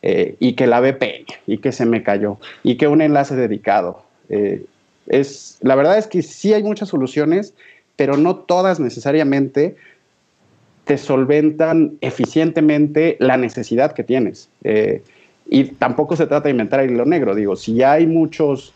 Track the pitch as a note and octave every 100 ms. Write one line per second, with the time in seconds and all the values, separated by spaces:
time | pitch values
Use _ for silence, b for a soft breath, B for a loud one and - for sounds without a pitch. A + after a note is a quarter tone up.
0 | F2+ F#2+ - - B2+ A#2+ B2+ A#2+ C3 C3+
1 | A#2 - - - - G#2 C3+ A#2+ A#2 A2+
2 | - G2+ G#2 G2+ B B - A#2+ D3+ D3
3 | D#3 D3 C#3 C3+ A#2+ G#2 A2 G2+ F2 -
4 | _ _ _ G2+ G2+ F#2 F2+ _ _ _
5 | - C3+ C3+ - - - C3 C3+ D3 G#3
6 | G#3+ F3+ - - G3 G#3+ G#3 G#3 G3 D3
7 | B2+ D3 D3+ F3+ G3+ b b b b -
8 | C#3 C#3+ E3+ F#3 - F3+ F#3+ E3+ B2+ A#2
9 | C#3 D3+ D3 C#3 C3+ C#3 D#3+ b b b
10 | b _ _ _ _ _ _ _ - C#3+
11 | - C3+ C3 D3 D#3 D3+ D#3+ E3 D#3 -
12 | C3+ - E3 D#3+ D#3+ D#3+ D#3 D3 D3 D3+
13 | E3 - C3 C3 A#2+ B2 A2 A#2 D3+ D#3
14 | - C3 G#2 - - _ - G#2+ G2+ F#2+
15 | b b b b - C3 C3+ - B2+ C3
16 | D3+ E3+ C#3+ D3 D3 B2+ G#2+ C3+ C3+ A#2+
17 | B2 E3+ A#2+ G2+ G2+ F#2 - A2+ C3 D3+
18 | E3 E3 D#3 - D3+ C3+ -